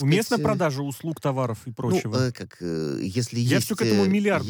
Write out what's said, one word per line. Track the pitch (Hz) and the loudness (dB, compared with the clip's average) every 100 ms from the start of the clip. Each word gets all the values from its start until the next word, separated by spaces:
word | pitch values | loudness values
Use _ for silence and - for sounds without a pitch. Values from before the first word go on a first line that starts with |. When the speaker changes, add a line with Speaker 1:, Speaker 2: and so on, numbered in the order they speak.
Speaker 1:
Уместна | 139 175 226 240 | 2 2 2 0
Speaker 2:
сказать, | |
э, | |
Speaker 1:
продажа | 220 202 165 135 | 0 2 0 0
услуг, | 143 135 160 156 | -6 -6 -8 -4
товаров | 147 131 127 110 - | -2 0 -2 -4 -8
и | |
Speaker 2:
ну, | 110 | -6
Speaker 1:
прочего? | 117 185 113 120 | 0 0 2 0
Speaker 2:
э, | 127 | 0
как, | 117 - - | -2 -12 -8
э, | 87 80 76 65 | -4 -2 -2 -4
если | 58 95 117 117 | -2 -2 -2 0
Speaker 1:
Я | 120 147 | 2 2
Speaker 2:
есть, | 127 | 0
Speaker 1:
все | 110 | 0
к | |
этому | 113 104 | 2 4
Speaker 2:
э, | 101 | 4
Speaker 1:
миллиарду | 202 202 175 104 | 4 2 0 0